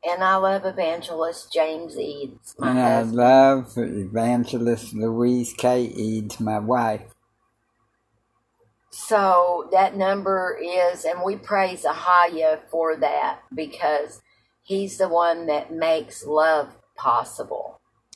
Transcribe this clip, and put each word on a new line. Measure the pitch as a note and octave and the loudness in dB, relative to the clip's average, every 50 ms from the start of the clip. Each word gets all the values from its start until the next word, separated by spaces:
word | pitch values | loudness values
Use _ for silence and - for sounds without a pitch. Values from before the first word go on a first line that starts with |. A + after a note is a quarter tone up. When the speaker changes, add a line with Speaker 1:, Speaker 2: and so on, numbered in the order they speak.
Speaker 1:
And | - - F3 F3+ F#3+ | -4 -4 -2 0 2
I | F#3+ F#3+ F#3+ | 2 2 4
love | F#3+ F#3+ G3 G3 F#3+ | 2 2 0 0 -4
Evangelist | F#3+ F#3 F#3 F3 D#3+ E3 E3+ E3+ - E3+ D#3+ D#3+ E3 E3+ - - - | -6 -4 -2 -2 -2 -2 -4 -8 -10 -6 -4 -4 -4 -6 -10 -14 -6
James | - E3 D#3 D#3+ D#3+ D#3+ E3+ E3 D3+ - | -2 0 0 0 -2 -8 -10 -12 -10 -8
Eads, | C#3+ D3 C#3+ C#3+ C#3+ C3 - - _ - - - | -8 -8 -8 -10 -12 -14 -14 -18 _ -20 -12 -4
my | D3 B2+ | -2 0
Speaker 2:
And | B2+ B2+ | 2 2
Speaker 1:
husband. | B2+ A#2+ A#2 A#2 A#2 A2+ A2+ A#2+ | 4 4 2 2 0 0 2 4
Speaker 2:
I | A#2+ | 6
love | B2 C3 C3+ C3+ C3+ C3+ C3+ B2 A2+ - | 8 10 10 8 8 6 2 -2 -6 -6
Evangelist | B2 A#2 G2+ E2+ G#2 G2 F#2 G2+ A2+ A2+ A#2 B2 A#2+ A#2+ - - A#2+ A#2 A#2+ A#2 A2 - A2 - | -6 -6 -4 -4 -6 -8 -4 -2 -2 0 0 0 0 0 -2 -4 -2 0 0 -2 -2 -4 -10 -6
Louise | G#2+ G#2+ A2+ A2+ A#2 A#2+ B2 B2 B2 A#2+ - | -4 -2 -2 0 0 2 2 2 0 -2 -4
K | - - - B2 B2 B2+ | -6 -2 0 2 2 2
Eads, | B2 A2 - - G#2+ A2 A2 A2 G#2+ G#2 - - | 0 -2 -4 -6 -4 -4 -4 -4 -6 -8 -8 -6
my | A2+ G#2+ G#2+ G#2+ | -4 -2 -2 -4
wife. | G#2 G#2+ B2+ B2 A#2 A2+ G#2+ G#2+ A2 - - _ _ _ _ _ _ _ _ _ _ _ _ _ _ _ _ _ _ _ _ _ _ _ _ _ _ _ _ _ _ _ _ _ _ _ | -2 0 0 0 0 -2 -4 -4 -8 -16 -20 _ _ _ _ _ _ _ _ _ _ _ _ _ _ _ _ _ _ _ _ _ _ _ _ _ _ _ _ _ _ _ _ _ _ _
Speaker 1:
So | - - - - A3 G#3 G3 F#3+ F#3 F3+ F3 F3+ F3 E3+ - - - | -16 -14 -4 0 2 2 4 4 4 4 4 2 0 -2 -4 2 2
that | F#3 G3 F#3+ G3 G3 | 4 4 4 0 -2
number | F#3+ F#3+ G3 G3+ G3 F#3+ G3 F#3+ F#3 F3+ - - | -2 0 0 -2 -2 -2 -2 0 -2 -4 -4 -6
is, | D#3+ F3 F3 F3+ F3+ F3 F3+ F3+ - | -8 -4 0 2 2 2 0 -2 -4
and | E3 F3 F3+ | -6 -4 -2
we | G#3 G3 G3+ | -4 -4 -4
praise | G3 - - G#3 G3 F#3+ F#3 F3+ - - | -6 -6 -2 0 0 0 0 -4 -4 -4
Ahaya | D3 D#3 - - F3+ F3+ F3+ F3 F3 E3+ D#3 D#3+ D#3 D#3 D#3 - - | -4 -4 -2 2 4 6 6 6 4 2 0 0 0 0 0 -4 -6
for | - E3 D#3+ D#3+ D#3+ | -4 -2 0 0 0
that | D#3 D#3+ C#3+ D3 D3 C#3+ C#3+ - - _ _ - | 0 0 -2 0 0 -2 -2 -4 -6 _ _ -10
because | D#3 D#3 D3 - - F3 D3+ D3+ C#3+ D3+ D3 - - _ _ _ _ _ _ _ _ _ | -10 -10 -10 -8 -4 -2 0 0 0 -4 -6 -12 -20 _ _ _ _ _ _ _ _ _
he's | _ G3 G3 G3 F#3+ - - | _ -4 -4 -4 -6 -2 -2
the | F#3+ F3+ | -2 2
one | E3 E3+ E3+ E3+ E3 E3+ E3+ D#3+ | 2 2 2 2 0 0 -2 -2
that | D3 D3 C#3+ - D#3+ | -2 -2 -4 -6 -6
makes | D#3+ E3 E3 D#3+ D#3+ - - - - D3+ | -2 0 0 0 0 -2 -8 -16 -16 -8
love | C#3+ D3+ D#3 D#3 D#3+ D#3+ D3+ C#3+ - - _ _ _ _ | -2 2 2 4 4 2 0 0 -4 -10 _ _ _ _
possible. | - - C3+ A#2+ A#2 A2 - - - - - - - - - - - _ _ _ _ _ _ - | -6 -2 0 0 0 0 -4 -8 -12 -10 -8 -8 -8 -8 -10 -12 -18 _ _ _ _ _ _ -20